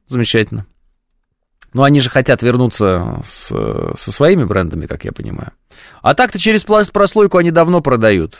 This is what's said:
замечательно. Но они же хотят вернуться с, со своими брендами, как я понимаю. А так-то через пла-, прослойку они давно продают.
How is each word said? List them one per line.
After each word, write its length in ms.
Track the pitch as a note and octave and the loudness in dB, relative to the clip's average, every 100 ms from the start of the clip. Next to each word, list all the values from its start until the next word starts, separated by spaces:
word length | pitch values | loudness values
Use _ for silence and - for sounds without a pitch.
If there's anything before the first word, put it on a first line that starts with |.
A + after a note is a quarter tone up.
| _ | _
замечательно. 600 | B2+ A#2 A2+ G#2+ A2+ G2 _ _ _ _ _ _ _ _ _ - | -4 0 0 -2 -6 -12 _ _ _ _ _ _ _ _ _ -8
Но 100 | B2+ | 2
они 180 | C#3 D3 | 4 4
же 80 | B2 | 2
хотят 340 | C3+ B2+ B2 | 0 0 0
вернуться 800 | A#2 B2 B2 - G2+ F2+ A#1+ G1+ | 2 2 0 0 0 0 -4 -8
с, 240 | - - - - G#1+ G1+ G1+ - | -12 -12 -8 -6 -4 -4 -6 -8
со 160 | - | -10
своими 320 | G2+ D3 F#3+ | 0 2 2
брендами, 420 | G#2+ G2 E2+ E2 D2 | 0 -2 -2 -6 -8
как 180 | - | -10
я 80 | - | -10
понимаю. 400 | - - - - _ _ - - - | -10 -10 -10 -12 _ _ -20 -20 -4
А 120 | - | -2
так-то 240 | D3 B3+ G3 | 0 0 0
через 260 | G#3+ G#3+ | 0 0
пла-, 260 | - G#3+ G3+ | 2 0 2
прослойку 480 | - G3+ G#3+ G3+ F#3 | 0 2 4 4 4
они 120 | E3+ | 2
давно 300 | E3 E3 F3+ | 2 2 2
продают. 580 | C#3+ B2 A2 G2 D#2+ - | 0 2 2 2 -2 -8